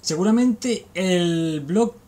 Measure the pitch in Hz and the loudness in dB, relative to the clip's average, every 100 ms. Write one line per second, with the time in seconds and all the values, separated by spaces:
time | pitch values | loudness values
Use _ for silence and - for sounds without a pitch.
0 | - 160 202 226 254 214 254 220 - 170 | -8 -2 2 4 2 0 -2 -4 -6 -4
1 | 185 180 175 165 165 151 143 196 226 - | 0 2 2 0 -2 -4 -2 0 0 -4